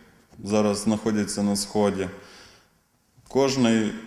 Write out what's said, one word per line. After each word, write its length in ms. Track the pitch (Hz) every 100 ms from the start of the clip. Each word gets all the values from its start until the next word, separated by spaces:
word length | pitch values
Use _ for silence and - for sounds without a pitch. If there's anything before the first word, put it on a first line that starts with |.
| - _ _ -
зараз 340 | 98 107 104 101
знаходяться 640 | 113 107 113 107 101 -
на 140 | 101 101
Сході. 520 | - 107 101 95 95 - - - - - _ _ _ _ _ _ -
Кожний 640 | 131 135 131 117 113 107 -